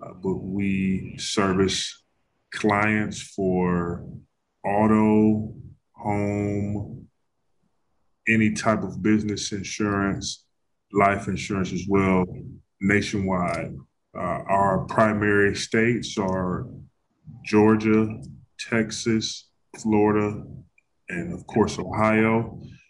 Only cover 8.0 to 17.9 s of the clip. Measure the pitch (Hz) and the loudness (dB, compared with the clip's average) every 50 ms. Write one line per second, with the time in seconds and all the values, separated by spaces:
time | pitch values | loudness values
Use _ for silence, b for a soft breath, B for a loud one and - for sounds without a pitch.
8 | _ _ _ _ - - 113 110 110 107 104 - - 113 107 95 92 92 - 92 | _ _ _ _ 0 2 2 4 4 2 0 0 0 0 0 0 -2 -6 -6 -2
9 | 92 107 110 107 104 104 101 - - - 107 98 92 - - - 107 104 101 101 | 2 2 2 2 2 -2 -4 -6 -6 -8 -8 -8 -8 -8 -6 -4 -2 0 0 0
10 | 98 98 92 - - - - - _ _ _ _ _ _ _ _ _ _ 101 101 | 0 0 -2 -4 -6 -8 -10 -12 _ _ _ _ _ _ _ _ _ _ 2 4
11 | 98 98 101 95 - 104 95 87 - - 104 95 92 90 92 87 90 98 98 98 | 4 4 2 0 -4 -6 -6 -6 -4 -4 -4 -4 -4 -4 -4 -6 -2 0 2 4
12 | 95 95 92 92 90 90 - - - - - - _ _ _ - 98 98 101 101 | 4 4 4 2 2 0 -4 -12 -14 -16 -18 -20 _ _ _ -2 0 2 2 2
13 | - - - 101 95 95 95 90 87 85 85 82 82 87 - - - _ _ _ | 2 0 -2 -2 -2 -2 -2 -2 -2 -2 -4 -4 -6 -8 -10 -14 -16 _ _ _
14 | _ _ - 92 92 87 80 - - - 95 98 98 98 95 92 - - - - | _ _ -10 -6 -4 -4 -4 -4 -2 0 2 4 4 4 2 0 -2 -2 2 2
15 | 110 107 104 107 104 104 101 101 101 98 92 - - - - 113 113 117 120 104 | 4 4 4 2 2 4 4 4 4 2 2 -2 -4 -2 2 2 2 2 2 -2
16 | - - - 110 98 92 92 92 92 90 87 - - - - - - - _ _ | -4 -6 -4 -2 -2 0 0 -2 -2 -2 -4 -4 -6 -8 -12 -16 -20 -20 _ _
17 | _ _ _ _ _ - - - - - 107 107 107 107 110 107 110 110 | _ _ _ _ _ -20 -20 -18 -4 2 4 6 6 6 6 4 4 4